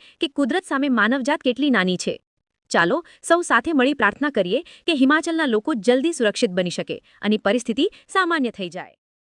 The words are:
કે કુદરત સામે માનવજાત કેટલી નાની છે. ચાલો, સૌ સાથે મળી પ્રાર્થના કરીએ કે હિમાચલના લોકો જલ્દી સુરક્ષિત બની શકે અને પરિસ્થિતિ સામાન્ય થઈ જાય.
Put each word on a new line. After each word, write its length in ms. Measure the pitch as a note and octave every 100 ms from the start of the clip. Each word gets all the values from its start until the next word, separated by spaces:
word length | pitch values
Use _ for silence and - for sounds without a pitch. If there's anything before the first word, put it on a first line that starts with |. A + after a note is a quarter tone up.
| - -
કે 80 | D#4
કુદરત 360 | - C4+ F4+
સામે 260 | - C#4 C#4+
માનવજાત 500 | A#3 G#3 C4+ B3+ D#4+
કેટલી 300 | C4 B3 D4
નાની 280 | A3 F#3 F3+
છે. 240 | F#3 - _ _ _ _ -
ચાલો, 340 | G#3 E3+ D4+ - -
સૌ 180 | - E4+
સાથે 320 | E4+ A#3 D#4+
મળી 200 | C#4+ C4
પ્રાર્થના 360 | D4 G3+ G3 C#4+
કરીએ 320 | G#3 F3+ B3+ - - -
કે 60 |
હિમાચલના 520 | C#4+ C4+ D#4 E4+ E4 C#4+
લોકો 280 | G#3+ D4+
જલ્દી 400 | B3 A#3 B3+ D#4+
સુરક્ષિત 360 | E4 G#3+ - A3
બની 200 | F#3 F3+
શકે 340 | F3 E3+ - _ -
અને 160 | G#3 G#3+
પરિસ્થિતિ 520 | G3+ A#3 - A3+ F#4 - -
સામાન્ય 440 | G4 F4 D#4+ A#3+
થઈ 180 | - F3
જાય. 260 | E3+ A2+ _ _ _ _